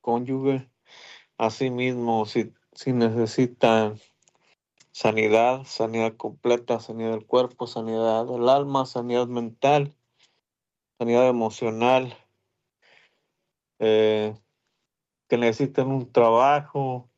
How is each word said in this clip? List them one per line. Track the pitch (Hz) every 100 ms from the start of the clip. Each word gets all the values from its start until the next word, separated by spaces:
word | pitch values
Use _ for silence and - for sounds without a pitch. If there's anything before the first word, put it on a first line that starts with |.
Cónyuge. | - 120 127 131 135 131 127 _ _ - - - _ -
Asimismo, | 113 113 131 123 127 123 117 113 107
si, | 120 110 _ _
si | - -
necesitan | 123 117 117 113 - 123 - 117 110 107 107 _ _ _ _ _ _ _ _ _
sanidad, | - 113 110 107 110 120 131 131
sanidad | - 113 113 113 113
completa, | - - 123 120 120 117
sanidad | - 113 113
del | 110 -
cuerpo, | 123 123 _ 120
sanidad | 120 113 113 113 110 120
del | 123 120
alma, | 139 143 139 131
sanidad | 123 120 120 120
mental, | 120 117 113 139 147 143 _ _ _ _ _ _ _ _ _ _ _
sanidad | 117 120 127
emocional, | 123 110 107 117 110 120 131 127 - _ _ _ _ _ _ _ _ _ _ _ _ _ _ _ _
eh, | 110 107 110 107 107 107 _ _ _ _ _ _ _ _ _
que | 120
necesiten | 120 110 139 139 131
un | 135 123
trabajo | 131 117 113 135 147 147 147 135 127 -